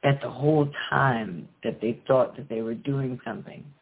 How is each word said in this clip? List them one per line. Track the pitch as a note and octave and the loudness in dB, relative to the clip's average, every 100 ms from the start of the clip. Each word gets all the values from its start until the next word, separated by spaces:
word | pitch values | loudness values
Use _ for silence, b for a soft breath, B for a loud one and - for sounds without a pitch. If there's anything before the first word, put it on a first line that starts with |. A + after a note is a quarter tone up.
that | C#3 C#3+ | 2 0
the | - | -2
whole | B2 D3 D#3 C#3+ - - | 0 4 4 4 0 -2
time | C#3 C3+ A#2+ G#2+ E2+ D2 _ | 2 2 2 -2 -8 -12 _
that | A#2+ A2 | -8 -2
they | A2 A#2+ - | -4 -4 2
thought | C3 B2 - | 4 4 -2
that | C#3+ | -8
they | A2+ | -6
were | A2+ A2+ | -4 -6
doing | C#3 C#3 C3 B2 - | -4 -2 -2 -6 -8
something | G#2 - - D3 - | -10 -12 -16 -18 -20